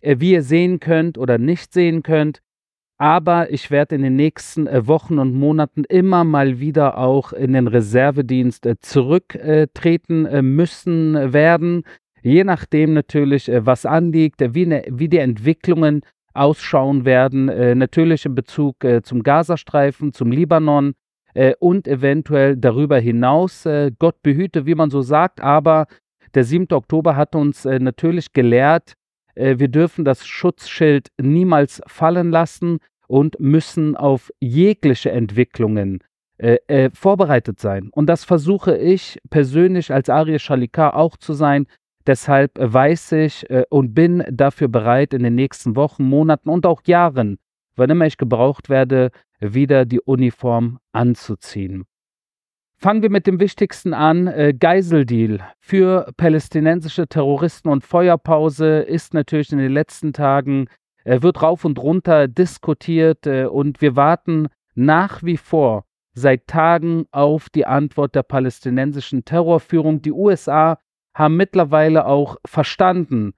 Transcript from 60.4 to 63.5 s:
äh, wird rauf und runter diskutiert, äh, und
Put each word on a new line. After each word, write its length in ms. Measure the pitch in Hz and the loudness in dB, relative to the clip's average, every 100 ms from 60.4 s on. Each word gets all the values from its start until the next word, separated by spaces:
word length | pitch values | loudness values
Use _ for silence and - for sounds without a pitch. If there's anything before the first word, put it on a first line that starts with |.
| 135 135 131 _ _ _ - | -2 -4 -4 _ _ _ -2
äh, 160 | 127 | 0
wird 200 | 165 180 | 2 0
rauf 220 | 160 170 | -2 0
und 160 | 165 131 | -4 -4
runter 480 | 131 180 175 160 139 | -2 -2 2 2 2
diskutiert, 1000 | 120 180 - - 151 - 160 160 156 151 | 0 -4 -2 -6 -6 -4 0 0 0 -4
äh, 200 | 135 | -4
und 340 | 131 | -2